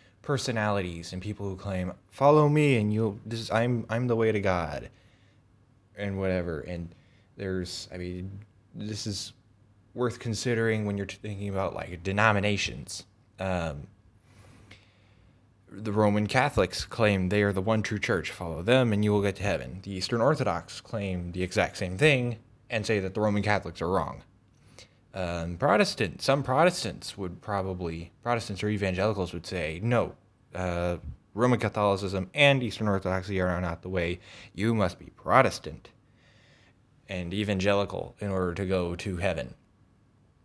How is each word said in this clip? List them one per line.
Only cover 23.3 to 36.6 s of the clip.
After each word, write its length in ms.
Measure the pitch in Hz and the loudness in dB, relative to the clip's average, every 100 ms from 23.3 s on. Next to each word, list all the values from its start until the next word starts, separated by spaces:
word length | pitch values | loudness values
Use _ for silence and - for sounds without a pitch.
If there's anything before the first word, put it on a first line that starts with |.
| 104 | 2
Catholics 380 | 101 101 87 - | 2 0 -2 -6
are 80 | 85 | -2
wrong. 340 | 92 78 - - _ _ _ _ - - _ _ | 0 -2 -6 -16 _ _ _ _ -20 -20 _ _
Um, 420 | 98 87 85 85 87 | -8 -6 -4 -6 -2
Protestant, 640 | 143 208 202 - 98 - | 2 4 2 0 -4 -2
some 220 | - 143 | 0 0
Protestants 760 | 127 131 175 180 101 - - - | 2 4 4 2 -4 -8 -12 -8
would 240 | 92 - | -8 -8
probably, 720 | - 101 95 90 87 82 82 - | -4 -4 -2 -4 -6 -6 -10 -10
Protestants 400 | 120 120 - 98 | -2 -2 -2 -4
or 60 | 104 | -2
evangelicals 640 | 107 98 92 104 101 87 | 0 0 0 0 0 -4
would 140 | 90 - | -6 -8
say, 340 | 92 78 80 | -6 -4 -4
"No, 320 | 110 120 80 - _ _ _ | 0 2 0 -4 _ _ _
uh, 440 | 90 92 87 87 85 - - _ | -6 -4 -2 -2 -2 -8 -14 _
Roman 260 | 101 123 120 | 0 2 4
Catholicism 720 | 107 107 104 98 98 95 92 | 2 2 2 2 0 -4 -4
and 300 | 147 143 135 | 4 6 6
Eastern 260 | 120 - 107 | 2 -2 0
Orthodoxy 520 | 98 95 92 92 98 | 0 0 -2 -2 0
are 200 | 90 87 | 0 0
not 220 | 90 85 | -2 -4
the 60 | 92 | -4
way. 300 | 92 85 90 - - - | -2 -2 -4 -10 -20 -14
You 200 | - 113 | -2 0
must 240 | 113 92 - | 2 0 -2
be 80 | - - | -14 -10
Protestant 760 | - 113 120 - 76 78 - _ _ _ _ _ _ _ | 4 6 6 2 -8 -12 -16 _ _ _ _ _ _ _